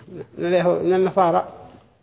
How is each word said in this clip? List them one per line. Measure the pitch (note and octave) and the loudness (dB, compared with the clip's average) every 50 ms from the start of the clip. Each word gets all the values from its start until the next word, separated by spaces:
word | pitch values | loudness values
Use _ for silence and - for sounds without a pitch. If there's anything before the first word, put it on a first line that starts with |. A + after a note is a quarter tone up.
| - - F#3 E3 - - - - | -20 -18 -16 -16 -16 -16 -10 -6
من | E3 | -4
اليهو-، | F3 F3+ F3 E3+ F3 E3+ E3 - | 0 0 2 2 2 0 0 0
من | E3+ F#3 | 0 2
النصارى. | F#3 F#3+ F3+ - G3 F3+ E3+ E3+ F#3 - - - - - - - - _ _ _ _ | 2 0 0 2 2 2 4 2 0 -2 -2 -12 -18 -20 -20 -20 -20 _ _ _ _